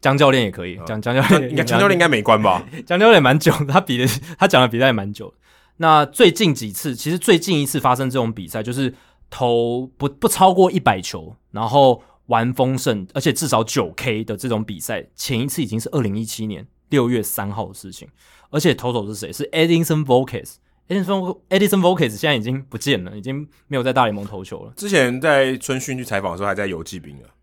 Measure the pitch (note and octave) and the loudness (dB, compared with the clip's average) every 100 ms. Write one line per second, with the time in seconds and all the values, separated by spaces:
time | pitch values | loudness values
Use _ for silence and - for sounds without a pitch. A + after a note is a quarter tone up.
0 | C#3 C3+ C#3+ C3 A2 F#2 F2+ F2 E2 G#2+ | 2 4 4 4 0 -4 -10 -10 -8 -6
1 | G#2+ B2+ B2+ E3+ C3 D3 A#2+ A#2 G3 F3+ | -2 0 4 4 2 -4 0 2 4 4
2 | E3+ B2+ G#2 A2 G#2 F2+ F#2+ D#3 - F3 | 2 2 4 4 4 0 -4 -16 -4 4
3 | A3 G#3 C3 D3 D#3+ - C#3+ D3 G3 B2 | 6 8 6 4 4 2 2 0 2 0
4 | B2 A2+ - E3 F#3+ D#3 B2+ A#2 C3 A2+ | 0 -2 -8 0 4 4 4 4 2 2
5 | G2 G#2 G#2 _ _ _ _ _ E3 D#3 | -4 -10 -16 _ _ _ _ _ 4 4
6 | D3 - A3+ E3+ F3+ B2+ A2+ F#2+ D#3 A#2+ | 4 4 4 6 0 0 -4 -8 -8 -6
7 | D3+ F3 - E3+ F3 E3 C#3 C#3+ C3 B2+ | -4 -4 2 2 2 -2 -2 0 0 0
8 | C3+ B2+ A2+ A2 F2 A2+ A2 B2+ C3 B2+ | 0 -2 -4 -6 -10 -8 -6 -4 -4 -6
9 | _ _ _ - B2 A#2+ A#2 A#2+ B2+ _ | _ _ _ -6 0 0 0 -4 -8 _
10 | C#3+ C#3 G#3+ - F#3+ F#3 F#3 D#3 C3 G2 | -8 -2 -2 4 4 6 2 4 0 0
11 | F2+ F#2+ D#2+ - _ G2+ A2 C3+ C3+ A#2+ | -4 -12 -14 -20 _ -8 0 4 4 4
12 | _ _ _ A#2 A#2+ B2+ B2+ C3 - G#2+ | _ _ _ 0 0 0 -2 0 -2 -4
13 | F#2 - C#3+ C3 D#3+ A2+ A2+ - F#2 - | -4 -4 -2 -2 0 -2 0 -2 -4 -4
14 | C#3 G#2+ A2 G#2 C3 A2 G#2+ F#2+ - G#2+ | -6 -6 -6 -8 -4 -4 -4 -10 -8 -8
15 | - _ - B2 C3+ - B2+ G#2+ - D#3 | -10 _ -6 -4 -4 -4 -4 -6 -4 -4
16 | A2+ G2+ A2 - A2 G2 - _ _ D3 | -2 -4 -8 -8 -8 -10 -14 _ _ 0
17 | A#2+ B2 G#2 - G2+ G2+ F#2 F#2+ F#2+ F#2 | 0 -2 -4 -6 -8 -8 -10 -12 -18 -18
18 | - _ _ _ _ D3 E3 C3 B2 A#2+ | -20 _ _ _ _ -2 0 0 -2 -4
19 | G2+ G#2 G2+ G2 - D#3+ E3 E3+ E3 D#3 | -6 -10 -12 -10 -6 0 2 2 2 0
20 | C#3+ B2 C3 A#2+ - - _ _ _ F#3 | 2 2 2 -8 -12 -20 _ _ _ -4
21 | F#3 G3 F3+ - _ F#3+ G3+ G3+ F3 F3+ | -2 -2 -4 -8 _ 2 2 4 2 2
22 | C#3 G#2+ D#3+ C3+ A2 C3 C#3 A2+ - A#2+ | 0 -2 -2 -2 -2 -6 -8 -8 -2 -2
23 | F2+ G#2 G#2+ C3+ D3 _ _ C#3 B2 B2+ | -4 -12 -10 -10 -12 _ _ -4 -2 0
24 | A#2+ G#2 G2+ G2+ F#2+ - G#2+ A#2+ G3+ F#3+ | 0 -2 -10 -12 -14 -14 -16 -12 0 2
25 | B2+ B2+ D#3 C#3+ C3 C3 - C3 B2+ B2+ | 2 0 2 2 2 -2 -4 -6 -4 -8
26 | A#2+ G2 F#2+ F2 G2+ F#2+ G2+ E2+ D#2+ F#2 | -4 -4 -4 -4 -4 -4 -4 -6 -10 -14
27 | C#2+ C#2+ B1 _ | -16 -20 -20 _